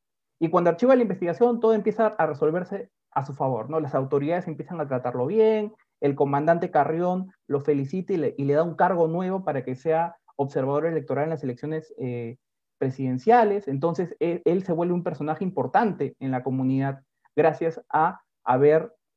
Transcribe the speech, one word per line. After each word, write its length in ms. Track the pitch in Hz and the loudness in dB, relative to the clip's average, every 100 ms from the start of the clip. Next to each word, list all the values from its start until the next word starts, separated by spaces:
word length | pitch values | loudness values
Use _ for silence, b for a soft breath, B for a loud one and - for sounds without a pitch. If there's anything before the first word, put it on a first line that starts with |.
| _ _ _ _ | _ _ _ _
Y 120 | 165 | 0
cuando 200 | 175 170 | 4 4
archiva 240 | 165 247 | 4 4
la 80 | 262 | 6
investigación, 580 | 226 185 175 170 240 233 | 4 0 -4 2 2 4
todo 120 | 220 | 2
empieza 360 | 220 214 202 214 | 2 0 0 0
a 180 | 208 156 | 0 -2
resolverse 640 | 143 156 170 - 202 196 _ _ | 0 0 0 -4 -8 -12 _ _
a 120 | 139 | -6
su 80 | 139 | -6
favor, 380 | 139 135 117 135 | -2 -2 -2 -2
¿no? 100 | 160 | -4
Las 140 | 147 | -2
autoridades 520 | 139 135 143 143 175 180 | -2 0 0 0 -2 -4
empiezan 320 | 151 156 170 | -10 -10 -8
a 80 | 143 | -4
tratarlo 380 | 127 123 123 135 | -4 -4 -2 0
bien, 460 | 220 220 214 214 - _ _ | 2 4 2 -2 -10 _ _
el 140 | 143 | -2
comandante 560 | 143 143 139 151 170 175 | 0 0 2 2 2 2
Carrión 600 | 160 139 165 180 185 185 _ - | 0 0 0 -2 -2 -6 _ -4
lo 140 | 139 | -2
felicita 520 | 139 143 135 190 180 | 0 0 -2 -4 -2
y 40 | 185 | -2
le, 180 | 135 - | -2 -2
y 80 | |
le 100 | 139 | 0
da 100 | 147 | 2
un 100 | 170 | 0
cargo 320 | 156 180 180 160 | 2 2 2 0
nuevo 380 | 165 185 190 | 0 -2 -4
para 200 | 185 139 | -4 -4
que 120 | - 131 | -6 -4
sea 400 | 165 160 170 - _ - | 0 0 -2 -6 _ -6
observador 500 | 139 147 131 147 165 | -4 -2 -2 0 0
electoral 380 | 160 135 147 | -2 -4 -2
en 60 | 156 | -2
las 140 | 160 | -4
elecciones, 500 | 131 123 147 160 156 - | -6 -6 -6 -8 -8 -10
eh, 380 | 131 120 117 123 _ _ _ _ | -8 -6 -8 -12 _ _ _ _
presidenciales. 880 | 135 131 131 127 214 240 214 202 143 | -6 -4 -4 0 4 4 4 0 -4
Entonces, 480 | 139 165 175 175 - | -2 -2 -2 -4 -2
él, 240 | 170 175 | -2 0
él 200 | 160 180 | 0 0
se 80 | 190 | 0
vuelve 220 | 165 175 | -2 0
un 100 | 175 | 0
personaje 400 | 175 160 151 156 | -2 -4 -4 -4
importante 720 | 190 - 160 196 226 - 143 - | -4 -2 0 2 2 0 -6 -4
en 140 | 135 | -6
la 100 | 127 | -4
comunidad 600 | 135 131 131 135 135 135 _ _ _ - | -2 -2 0 0 -2 -6 _ _ _ 2
gracias 440 | 160 156 165 160 - | 2 2 -2 -4 -2
a 320 | 151 165 185 _ _ | 0 0 -2 _ _
haber, 500 | - 131 147 156 156 - _ | 0 4 6 6 2 -8 _